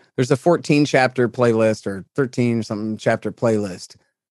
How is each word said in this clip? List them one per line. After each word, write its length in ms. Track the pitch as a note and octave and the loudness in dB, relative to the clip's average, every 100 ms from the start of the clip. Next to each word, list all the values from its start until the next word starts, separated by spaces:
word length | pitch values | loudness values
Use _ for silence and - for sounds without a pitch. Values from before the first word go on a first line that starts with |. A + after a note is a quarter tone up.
| _ | _
there's 160 | - B2+ | -4 0
a 60 | C#3 | 0
fourteen 480 | F3+ E3+ - D3 | 2 0 2 2
chapter 440 | C#3+ C#3 B2+ C3 C3 | 2 2 2 2 -2
playlist 600 | - A#2+ A2 A2 A2 G2+ | 2 2 4 2 0 -6
or 160 | G2 - | -10 -8
thirteen 480 | - C3 B2+ A#2+ A#2 | -4 -4 0 0 0
something 340 | G#2+ G#2 A2 G#2+ | -4 -6 -6 -4
chapter 360 | B2+ A2 G#2+ | -2 -2 -4
playlist 640 | - A#2 A2 G2+ F2 - - _ _ _ | -2 0 0 -2 -10 -18 -20 _ _ _